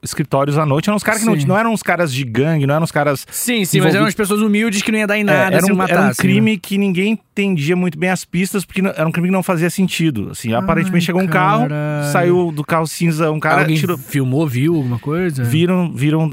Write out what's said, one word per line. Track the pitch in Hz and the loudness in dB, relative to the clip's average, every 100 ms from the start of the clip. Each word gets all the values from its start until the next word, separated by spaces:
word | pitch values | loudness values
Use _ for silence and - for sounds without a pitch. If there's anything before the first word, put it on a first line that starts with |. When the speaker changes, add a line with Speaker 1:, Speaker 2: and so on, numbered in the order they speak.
Speaker 1:
escritórios | - - 151 135 139 143 | -8 -6 -2 0 0 0
à | 151 | 2
noite. | 143 208 | 0 0
Eram | 208 | 0
uns | |
caras | - 226 | 0 0
que | 226 | 0
não, | 151 | 2
Speaker 2:
Sim. | 139 | 2
Speaker 1:
não | 196 | 0
eram | 233 | 0
uns | 214 | -2
caras | - 175 170 | 0 0 0
de | 127 | -2
gangue, | 131 110 147 160 139 | -2 0 2 2 2
não | |
eram | 151 | 0
uns | 165 | 0
caras | 156 147 135 - | 0 0 -2 -6
Speaker 2:
Sim, | - - 233 | -6 -2 -2
sim, | 180 - | 0 2
mas | - | 2
eram | - | 2
Speaker 1:
envolvidos. | 208 | 2
Speaker 2:
umas | 202 | 0
pessoas | 190 208 | -2 0
humildes | 214 208 226 196 | 2 2 0 -2
que | - | -2
não | 220 | 0
ia | 208 | 0
dar | 208 | 0
em | |
Speaker 1:
É, | |
Speaker 2:
nada | 202 190 190 175 | 0 0 2 2
Speaker 1:
era | |
Speaker 2:
se | 190 | 2
Speaker 1:
um, | 190 | 2
Speaker 2:
matasse, | 185 170 | 2 2
Speaker 1:
era | 139 | 2
um | 123 | 2
crime | - 196 220 | 2 4 2
Speaker 2:
né? | 208 | 0
Speaker 1:
que | - 196 | -2 0
ninguém | 202 175 202 | 0 0 0
entendia | 220 _ - 196 180 143 180 | -2 _ -4 -2 0 0 0
muito | 180 151 | 0 -2
bem | 185 | -2
as | 185 - | -2 -2
pistas, | 175 190 202 - | -2 -2 -4 -4
porque | 196 | -2
não, | 190 | -2
era | - 160 | 0 -2
um | |
crime | 175 175 | 0 0
que | |
não | 190 | 0
fazia | 180 175 170 | 0 0 0
sentido. | - 185 - 160 113 95 | 0 -2 0 -2 -2 -6
Assim, | 95 113 | -6 -2
Speaker 2:
Ai, | 117 | -2
Speaker 1:
aparentemente | 190 160 190 180 170 | 0 0 0 0 0
chegou | 175 | 0
um | 190 | 0
carro, | 185 185 220 247 | 2 2 2 0
Speaker 2:
caralho. | 147 151 151 147 | -2 -4 -2 -2
Speaker 1:
saiu | 175 175 180 175 | 0 2 2 0
do | 147 147 | -4 -2
carro | 160 160 | -2 -2
cinza, | - 170 156 160 | -2 -2 0 0
um | 156 | 0
cara | - 160 | 2 2
Speaker 2:
Alguém | 165 156 | 2 0
Speaker 1:
tirou | 175 156 | 0 -4
Speaker 2:
filmou, | 123 143 127 135 160 | -4 -2 0 0 0
viu | 123 151 | 0 0
alguma | 170 127 120 | 0 0 -4
coisa? | 143 165 185 135 | -4 -2 -2 -2
Speaker 1:
Viram, | 120 156 175 180 170 | 0 2 2 2 0
viram | 117 147 160 160 | -2 0 2 0